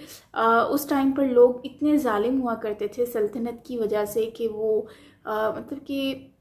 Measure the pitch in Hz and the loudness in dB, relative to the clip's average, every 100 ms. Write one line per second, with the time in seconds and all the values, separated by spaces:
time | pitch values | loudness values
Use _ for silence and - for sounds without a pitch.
0 | - - _ - 226 233 - 285 - 277 | -16 -20 _ 0 4 4 4 0 0 0
1 | 269 269 277 240 247 247 269 - 294 294 | 2 2 2 8 6 6 -8 -4 2 2
2 | 247 208 226 262 247 226 220 208 208 254 | 2 0 0 0 -2 -4 -4 -6 -6 -2
3 | 240 240 214 247 233 233 - 247 208 214 | -2 0 -2 -2 -6 -8 -8 -4 -2 0
4 | 208 226 226 233 226 214 220 214 220 - | -2 -2 -4 -2 -6 -2 0 0 -2 -12
5 | - _ - 214 220 - 226 277 - 277 | -20 _ -6 -2 -2 -4 -8 -12 -8 -4
6 | 269 262 - _ | -4 -6 -12 _